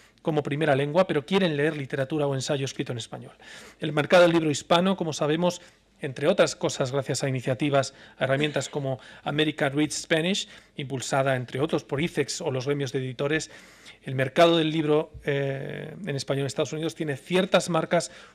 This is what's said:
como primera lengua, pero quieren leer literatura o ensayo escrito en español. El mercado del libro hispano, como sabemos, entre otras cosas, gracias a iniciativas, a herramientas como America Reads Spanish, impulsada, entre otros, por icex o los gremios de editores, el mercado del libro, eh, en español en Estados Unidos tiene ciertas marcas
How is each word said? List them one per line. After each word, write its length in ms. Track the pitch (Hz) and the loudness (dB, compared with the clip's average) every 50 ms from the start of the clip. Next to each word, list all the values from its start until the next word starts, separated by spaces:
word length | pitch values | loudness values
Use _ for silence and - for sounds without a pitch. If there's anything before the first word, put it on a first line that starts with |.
| - _ _ _ | -20 _ _ _
como 220 | - 170 156 147 139 | -4 -2 0 0 0
primera 320 | - 139 143 160 151 139 | -2 -2 0 2 2 4
lengua, 320 | 131 143 147 147 180 190 | 2 2 2 2 2 2
pero 180 | - 175 147 131 | 2 2 -2 0
quieren 320 | - 190 196 190 170 151 | 0 0 2 2 2 0
leer 180 | 143 143 160 156 | 0 0 0 0
literatura 520 | 151 139 127 - 139 135 - 160 151 147 | -2 -6 -6 -4 -4 -4 -2 -2 -2 0
o 80 | 143 139 | 0 -2
ensayo 300 | 131 123 - 151 135 135 | -2 -2 -2 -2 -2 -4
escrito 260 | 131 - - 143 - | -6 -6 -6 -6 -6
en 80 | 127 117 | -6 -8
español. 340 | - - - 123 120 - - _ - - - - - - - - | -8 -10 -12 -14 -14 -16 -20 _ -20 -20 -20 -20 -20 -20 -12 -8
El 140 | 175 156 147 | -6 -2 0
mercado 300 | 151 143 - 190 180 175 | 0 2 6 8 8 8
del 100 | 170 165 | 8 6
libro 180 | 170 160 156 | 4 2 2
hispano, 440 | 143 - - - 175 170 185 190 196 | 0 0 2 2 4 4 4 2 0
como 160 | - 175 160 | 0 -2 -4
sabemos, 480 | 139 - 160 147 151 165 180 180 170 - - - _ _ _ _ _ - | -2 -2 0 0 0 2 0 0 -2 -2 -12 -20 _ _ _ _ _ -10
entre 280 | - 143 127 - 143 | -8 -8 -6 -2 0
otras 280 | 160 196 - 175 151 - | 2 4 4 4 4 2
cosas, 360 | - - 156 - - 147 123 | -2 -4 -2 -2 -2 -2 -2
gracias 320 | 131 139 131 - 139 - - | -2 -2 -2 -2 -2 -2 -2
a 60 | 135 | -2
iniciativas, 640 | 131 131 117 143 127 - 151 147 139 139 127 - - - - - - - | -2 -2 -2 -2 -2 0 0 2 2 2 2 0 -6 -16 -20 -14 -6 -4
a 60 | 156 | 0
herramientas 440 | 127 135 139 151 151 139 147 131 - | 0 2 0 0 0 -2 -4 -4 -4
como 300 | - 151 139 135 131 123 - - - - - | -6 -6 -4 -4 -6 -6 -10 -20 -18 -12 -8
America 460 | 147 143 147 156 151 151 - 156 139 | -4 0 0 0 0 0 -2 -2 0
Reads 340 | 135 147 151 143 - - - | 0 0 0 -2 -2 -6 -2
Spanish, 440 | - 170 160 156 180 196 - - - - - - _ - | 0 0 2 2 0 -2 -2 -4 -8 -14 -20 -20 _ -12
impulsada, 600 | - 147 127 139 127 - - 151 139 135 139 135 | -12 -10 -8 -6 -6 -4 -2 0 0 2 2 0
entre 260 | 123 123 - - 127 | -2 -2 -6 -4 -4
otros, 220 | 143 160 - 151 - | -2 -2 -2 -4 -4
por 160 | - 151 131 | -4 -4 -2
icex 420 | 160 175 - 160 139 - - - | -2 -2 -2 -2 -4 -4 -4 -6
o 100 | 180 160 | -4 -4
los 140 | 131 131 123 | -4 -4 -2
gremios 260 | 143 143 143 139 127 | -2 -2 -2 -2 -4
de 80 | - 139 | -4 -4
editores, 500 | 131 127 123 - 143 143 156 156 - - - - - - - - - - - _ - | -6 -6 -6 -4 -4 -2 -2 -2 -4 -6 -16 -20 -20 -20 -20 -20 -20 -20 -20 _ -10
el 100 | - 131 | -6 -2
mercado 440 | 131 131 123 - - 170 170 170 | -2 -2 0 4 6 6 6 6
del 120 | 165 160 156 | 4 2 0
libro, 420 | 156 165 151 151 151 151 156 - - - - | 0 0 2 2 2 2 2 -2 -8 -8 -4
eh, 720 | 160 139 139 139 139 135 135 - 98 98 98 - - - - 202 | -2 -2 -2 -2 -4 -4 -6 -8 -10 -10 -10 -12 -12 -12 -12 -8
en 100 | 170 143 | -6 -6
español 260 | 135 - - 139 139 | -6 -4 -4 -2 -2
en 60 | 139 | -2
Estados 260 | 131 - - 156 - 156 | -4 -2 -2 -4 -2 -4
Unidos 200 | 156 160 165 - | -6 -6 -6 -6
tiene 240 | - 165 151 139 | -6 -6 -6 -6
ciertas 520 | 127 - - 175 185 185 185 - 180 - - | -8 -4 0 0 0 2 4 2 2 2 2
marcas 420 | 170 160 160 - - 170 - - - - - - | 0 0 0 2 0 0 0 -2 -10 -18 -20 -20